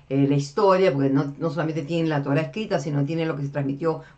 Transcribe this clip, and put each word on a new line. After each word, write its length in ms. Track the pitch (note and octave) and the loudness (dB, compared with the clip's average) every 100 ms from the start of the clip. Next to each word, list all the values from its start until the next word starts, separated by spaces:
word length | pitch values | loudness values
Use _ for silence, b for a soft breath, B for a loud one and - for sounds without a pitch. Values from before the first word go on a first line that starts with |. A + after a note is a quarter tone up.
| - | -4
eh, 160 | C#3 C#3 | 2 2
la 80 | C#3+ | 2
historia, 580 | - - G3 F#3 F#3 | 0 2 4 6 4
porque 160 | C#3 C#3 | 4 2
no, 260 | C3+ C#3+ - | 2 0 -4
no 120 | D#3+ | -4
solamente 340 | D#3 D#3 D#3 | -2 -4 -4
tienen 260 | D3 E3 D#3+ | -4 -2 0
la 140 | D3 | 0
Torá 180 | C#3 C#3 | 0 0
escrita, 380 | - A3 A3 E3 | -2 -6 -4 -2
sino 240 | D3+ C#3+ | -2 -2
tienen 240 | C#3+ E3 D#3+ | -2 -2 -2
lo 80 | D3 | -4
que 80 | |
se 60 | C#3 | -6
transmitió 520 | D3 C#3 C#3 E3 D#3 B | -4 -4 -2 -2 -4 B